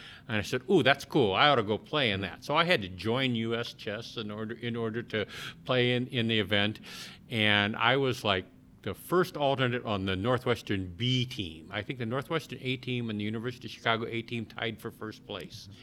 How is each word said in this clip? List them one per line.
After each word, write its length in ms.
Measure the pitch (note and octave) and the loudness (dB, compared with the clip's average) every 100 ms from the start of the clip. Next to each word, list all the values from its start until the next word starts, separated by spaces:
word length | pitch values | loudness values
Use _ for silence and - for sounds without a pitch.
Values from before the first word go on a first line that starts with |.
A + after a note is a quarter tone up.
| - - - | -18 -16 -4
and 80 | A2 | -4
I 40 | |
said, 200 | F#2 B2+ - | -2 -2 4
"Ooh, 120 | F#3+ | 6
that's 220 | B2+ C#3 | 6 4
cool. 300 | - E3 G#2 | 2 2 4
I 160 | G2 D3 | 6 6
ought 60 | C3+ | 6
to 80 | |
go 140 | G#2 G#2+ | 2 0
play 340 | - D3+ A#2+ | -2 0 2
in 100 | G2 | 0
that." 240 | F#2 D#2+ - | -2 -6 -2
So 100 | D3+ | 2
I 80 | |
had 180 | E3 D#3+ | 4 2
to 60 | F#2 | 0
join 480 | F2+ G#2 B2 C3 A2+ | -6 -2 0 2 0
U 200 | A2+ A#2 | -2 -2
S 180 | A#2 | -4
Chess 420 | - G#2+ G#2+ - A#2+ | -8 -8 -8 -8 -8
in 160 | G#2+ | -8
order, 240 | G#2 A2 A2+ | -8 -8 -6
in 140 | A#2+ A#2 | -6 -2
order 260 | A2+ A#2 | -2 -4
to 220 | A2 A2 G2 - - - - | -4 -2 -2 -6 -12 -8 0
play 300 | B2+ B2 B2 | 4 4 2
in, 120 | B2+ | 0
in 220 | B2+ A2+ | 0 2
the 100 | A2 | 2
event, 400 | F#2+ G#2 G#2 G#2+ - - - - - | 4 4 2 0 -10 -14 -14 -16 -6
and 460 | A2+ G#2+ G#2 G2+ A2 | 2 6 6 4 4
I 220 | A#2 C#3 | 4 4
was, 260 | C3 A#2+ | 2 0
like, 220 | G#2+ F#2+ - - - - | 2 2 0 -14 -20 -12
the 100 | G#2+ F2+ | -8 -8
first 420 | - F3 F3 D#3 | 0 2 2 2
alternate 480 | C#3 C3+ B2+ A#2+ A#2 | 2 4 2 0 0
on 200 | G2+ F#2+ | 0 0
the 100 | F#2+ | 0
Northwestern 760 | A2+ B2+ B2+ A2+ - G2 F#2 F2 | 2 0 2 0 0 -2 -2 -4
B 260 | B2 B2+ B2 | 0 0 0
team. 440 | - F2 D#2+ D#2+ | -4 -8 -8 -8
I 120 | G2+ | -8
think 160 | G2 B2+ | -6 -6
the 60 | A2+ | -4
Northwestern 540 | C3 - D#3+ - B2+ | -4 -2 -4 -4 -8
A 160 | B2+ B2+ | -4 -4
team 340 | B2+ B2 A#2 | -4 -4 -2
and 80 | G#2 | -4
the 40 | |
University 440 | G#2 A2+ B2 B2 A2 | -4 -4 -6 -8 -12
of 40 | |
Chicago 360 | - A#2+ A2 A2+ | -4 0 0 0
A 160 | A#2 | -6
team 220 | A2+ A#2 G#2+ | -6 -6 -8
tied 360 | - A2+ G#2+ | -6 -6 -4
for 80 | A#2 | -10
first 340 | - A2 - - | -10 -12 -12 -10
place 440 | G2 - - - - | -10 -10 -14 -16 -18